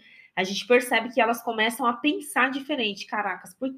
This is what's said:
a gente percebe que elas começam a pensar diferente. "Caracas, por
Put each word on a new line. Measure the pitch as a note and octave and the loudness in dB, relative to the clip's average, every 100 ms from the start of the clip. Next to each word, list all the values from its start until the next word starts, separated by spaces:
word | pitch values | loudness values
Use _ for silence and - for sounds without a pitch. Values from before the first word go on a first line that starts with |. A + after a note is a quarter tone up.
| - - - - | -12 -20 -12 -4
a | |
gente | F#3 G3+ - | -2 -2 4
percebe | B3 B3 A3+ A#3+ | 4 4 0 0
que | C4 | 2
elas | A3+ A#3 | 2 2
começam | - A3 A3 A#3+ | -2 0 0 2
a | A#3+ | 0
pensar | A#3+ G3+ G3 - - C4 | 2 0 -2 -2 0 2
diferente. | C4+ C4+ C#4+ G#3+ G3+ - | 0 -4 -2 -2 -4 -6
"Caracas, | G#3+ G3+ F3+ F#3 | -4 -4 -4 -10
por | - C4 | -8 -6